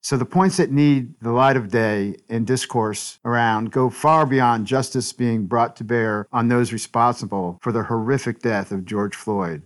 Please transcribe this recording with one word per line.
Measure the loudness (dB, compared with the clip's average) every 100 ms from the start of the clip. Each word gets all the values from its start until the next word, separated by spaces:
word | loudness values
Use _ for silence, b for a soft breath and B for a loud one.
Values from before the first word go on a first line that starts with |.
So | -2 -2
the |
points | 0 2 2 2
that | 0
need | 4 4 4 0 -8
the | -2
light | 4 4 4
of | 0
day | 0 2 0 -2 -6 _
and | -4 0
discourse | -2 -2 -2 -2 -4 -10 -10 -2
around | 0 2 0 -2
go | 0 0
far | 0 2 4 4
beyond | 2 2 2 0
justice | -2 0 -4 -6
being | -4 -2 0 0
brought | 0 0 -2
to |
bear | -4 0 0 -2 -4
on | -2 2
those | 2 0
responsible | -4 -6 0 0 0 -6 -4 -6 -6
for | -4
the | -4
horrific | -2 -4 0 -2 -2 -4
death | -2 -2 -4
of | -8 -4
George | -4 -4 -6
Floyd | -4 -2 -2 -6